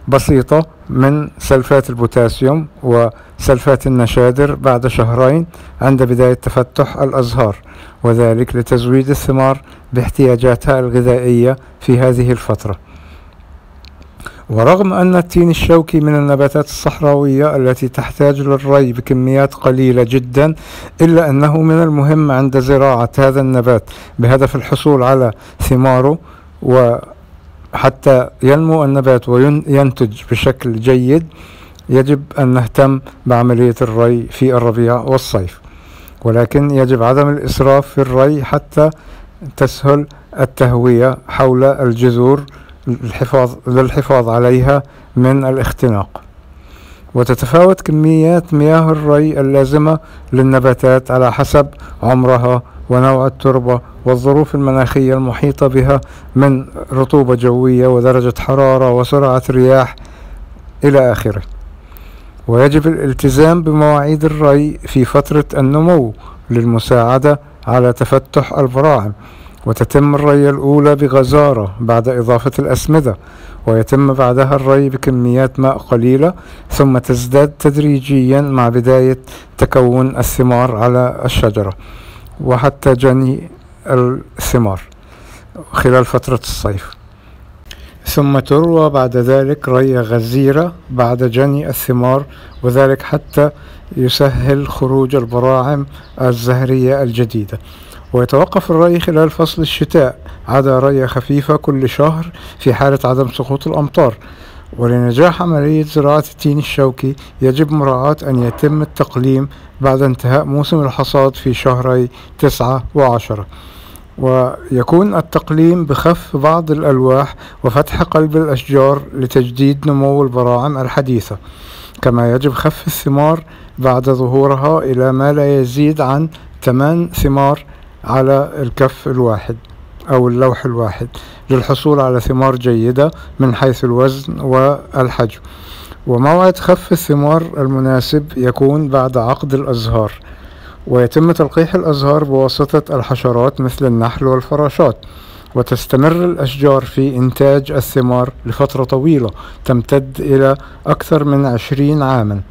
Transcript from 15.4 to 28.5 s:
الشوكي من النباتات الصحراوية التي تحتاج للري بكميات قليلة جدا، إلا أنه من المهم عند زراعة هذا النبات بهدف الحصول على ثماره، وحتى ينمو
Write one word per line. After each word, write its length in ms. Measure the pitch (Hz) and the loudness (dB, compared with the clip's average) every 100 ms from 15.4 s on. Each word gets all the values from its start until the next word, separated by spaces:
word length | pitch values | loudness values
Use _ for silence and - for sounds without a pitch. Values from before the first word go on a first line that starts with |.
| 170 | 2
الشوكي 500 | 160 - 165 160 160 | 2 2 2 2 0
من 160 | 151 147 | 0 0
النباتات 500 | 143 139 139 151 143 | 0 0 0 0 -4
الصحراوية 880 | - 151 - 147 143 143 135 151 143 | -6 -6 -2 0 2 2 0 0 0
التي 320 | 127 127 127 | 0 -2 -4
تحتاج 540 | - 123 - 143 139 | -6 -8 0 0 0
للري 520 | 139 135 139 143 131 | 0 -2 2 2 2
بكميات 600 | 120 - 131 127 135 139 | -2 -2 -2 0 0 0
قليلة 500 | - 131 131 131 123 | -2 -2 0 2 2
جدا، 520 | 117 131 123 123 156 156 - - - - | 2 0 -2 0 0 -2 -10 -20 -12 0
إلا 280 | 165 165 160 | 2 4 2
أنه 280 | 135 147 156 | 2 0 2
من 260 | 160 160 | 2 2
المهم 480 | 165 147 139 156 147 | 2 0 0 2 0
عند 280 | 131 139 135 | 0 0 0
زراعة 500 | 127 139 135 120 120 - | 2 2 2 2 0 0
هذا 240 | 135 135 | 2 2
النبات 420 | 131 127 120 117 - - - - | 0 0 2 0 0 -16 -14 -2
بهدف 360 | 120 131 135 139 | 2 2 2 -2
الحصول 480 | - 143 151 139 | -4 -2 2 2
على 280 | 123 135 120 - - - | 2 2 0 -4 -14 -8
ثماره، 580 | - 127 131 127 135 165 - - - - | -2 2 2 2 2 -2 -6 -20 -20 -10
وحتى 1700 | 135 127 120 120 - - - - - - - - 139 - 147 127 127 - | 0 2 4 0 -6 -20 -20 -20 -20 -20 -14 -4 -2 0 2 2 2 -2
ينمو 400 | 127 | 2